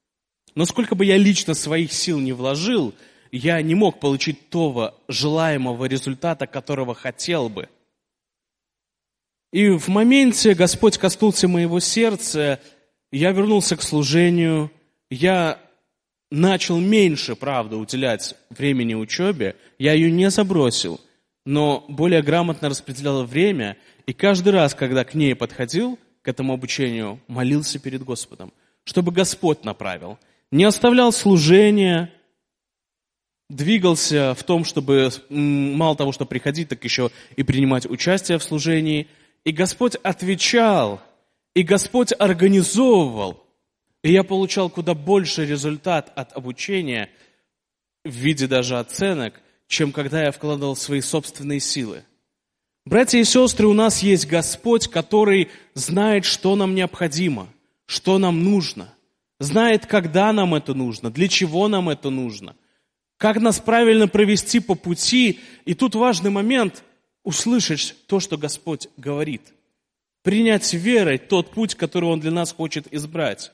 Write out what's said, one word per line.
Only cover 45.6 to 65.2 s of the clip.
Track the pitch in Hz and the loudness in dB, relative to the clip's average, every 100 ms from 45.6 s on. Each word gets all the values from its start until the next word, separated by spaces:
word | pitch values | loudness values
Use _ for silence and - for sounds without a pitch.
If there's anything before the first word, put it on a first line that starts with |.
| 147 151 185 165 - - | -4 -6 -2 -4 -4 -10
от | 127 | -12
обучения | - 123 123 - 196 151 117 101 _ _ _ _ _ _ _ _ _ - | -12 -12 -10 -6 -4 -4 -6 -8 _ _ _ _ _ _ _ _ _ -14
в | |
виде | 120 139 151 135 | -4 -2 -2 0
даже | 131 123 123 | 0 0 -4
оценок, | 120 - 196 165 113 - _ _ - | -6 -4 -2 -2 -6 -10 _ _ -6
чем | - 151 | -2 -2
когда | 139 139 160 | -4 -4 -2
я | 147 | -2
вкладывал | 139 151 147 139 131 | -2 -6 -4 -4 -6
свои | - 143 | -4 -4
собственные | 127 160 - - 143 143 | -2 -4 -6 -10 -8 -6
силы. | - 147 113 - - _ _ _ _ _ _ _ - | -4 -6 -8 -10 -18 _ _ _ _ _ _ _ 0
Братья | 214 254 240 | 2 4 4
и | |
сестры, | 220 254 254 - 214 | 4 4 4 4 4
у | |
нас | 208 220 - | 4 4 2
есть | 196 185 143 | 2 2 2
Господь, | 165 160 - 233 233 - | -2 -2 -4 0 0 0
который | 165 165 208 208 196 160 - _ | -6 0 2 4 2 0 -6 _
знает, | 139 123 175 214 202 - | -10 -4 0 2 2 0
что | - 190 202 | -2 0 0
нам | 190 190 | 0 -2
необходимо, | 180 - 170 143 180 120 92 _ _ _ - | -4 -4 -4 -2 -2 -4 -8 _ _ _ -10
что | - - 190 | -4 0 2
нам | 190 165 | 2 2
нужно, | 185 202 151 - 92 _ _ _ _ - | 2 2 -2 -8 -18 _ _ _ _ -12
знает, | 143 180 233 220 - | -2 2 2 2 0
когда | 208 165 165 208 | -2 0 2 2
нам | 214 185 156 | 2 0 0
это | - | -2
нужно, | 135 127 110 117 | -4 -6 -6 -8
для | 123 190 | -2 0
чего | - 180 160 208 | 0 0 0 0
нам | 196 180 | 0 -2
это | 143 139 | -4 -4
нужно, | 131 123 104 95 - _ _ _ _ _ - | -6 -6 -10 -18 -20 _ _ _ _ _ -2
как | 214 214 | 0 2
нас | 226 - | 2 0
правильно | - 233 233 220 208 | 2 4 6 6 4
провести | 202 202 - - 240 | 4 2 2 0 -2
по | - 175 | 0 -4
пути. | 175 175 - 247 | -4 -4 0 2